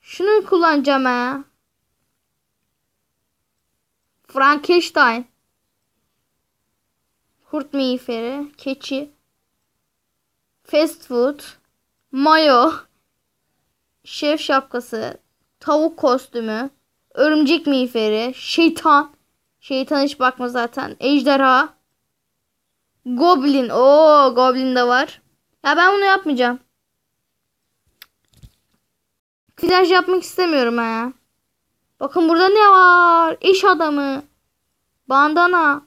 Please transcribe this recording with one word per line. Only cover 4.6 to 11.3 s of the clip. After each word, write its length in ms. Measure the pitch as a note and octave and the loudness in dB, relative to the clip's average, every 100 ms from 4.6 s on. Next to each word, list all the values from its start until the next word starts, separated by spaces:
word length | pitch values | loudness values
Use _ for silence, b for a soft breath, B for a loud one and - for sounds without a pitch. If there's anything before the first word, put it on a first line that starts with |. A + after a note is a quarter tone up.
| D4 F4+ E4 D#4+ C4 A3+ B3 _ _ _ _ _ _ _ _ _ _ _ _ _ _ _ _ _ _ _ _ _ _ | 0 -2 0 0 0 0 -10 _ _ _ _ _ _ _ _ _ _ _ _ _ _ _ _ _ _ _ _ _ _
Kurt 240 | D4+ C#4 | -12 -8
miğferi. 760 | C#4 C4 B3 - A#3 A#3 C#4 D4 _ | -6 -4 -6 -8 -10 -8 -10 -12 _
Keçi. 540 | - C4+ - C4+ D4 _ _ _ _ _ _ _ _ _ _ _ _ _ _ _ | -12 -12 -10 -10 -10 _ _ _ _ _ _ _ _ _ _ _ _ _ _ _
Fast 440 | _ D4+ D#4 - - | _ -2 -2 -6 -8
food. 320 | B3 B3 | -4 -4